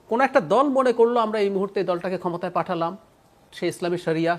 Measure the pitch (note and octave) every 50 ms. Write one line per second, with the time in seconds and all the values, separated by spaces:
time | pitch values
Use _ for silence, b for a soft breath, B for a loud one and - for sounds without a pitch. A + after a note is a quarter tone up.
0 | _ - G#3+ A#3+ C4+ C4 C4 C#4 F3 D3 F#3+ A#3+ C#4 D4 B3+ C4 C4 B3+ A#3+ A#3+
1 | A3+ A#3 A#3+ A#3+ A3 G#3+ G#3+ A3 G3+ G3+ G3 F#3 G3 G3 - G#3 F#3 F3+ F3+ E3+
2 | E3+ F#3 F#3+ F3 F3+ F3+ E3+ F3 - F3+ F3 F3 D#3+ - F#3 E3+ E3 E3+ F#3+ -
3 | - _ _ _ _ _ _ _ _ _ - - F3+ F3 - - F#3 F3 F3 E3+
4 | - E3+ D#3+ D#3+ E3 E3 E3+